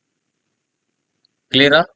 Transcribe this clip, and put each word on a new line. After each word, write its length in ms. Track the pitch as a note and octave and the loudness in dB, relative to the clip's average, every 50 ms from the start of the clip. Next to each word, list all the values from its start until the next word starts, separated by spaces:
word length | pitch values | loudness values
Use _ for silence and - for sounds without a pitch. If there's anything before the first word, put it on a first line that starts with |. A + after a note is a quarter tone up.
| _ _ _ _ _ _ _ _ _ _ _ _ _ _ _ _ _ _ _ _ _ _ _ _ _ _ _ _ _ - | _ _ _ _ _ _ _ _ _ _ _ _ _ _ _ _ _ _ _ _ _ _ _ _ _ _ _ _ _ -4
క్లియరా? 320 | - C3 C#3 C#3+ D3 D#3+ F3 - _ | -2 -2 0 2 0 0 -2 -4 _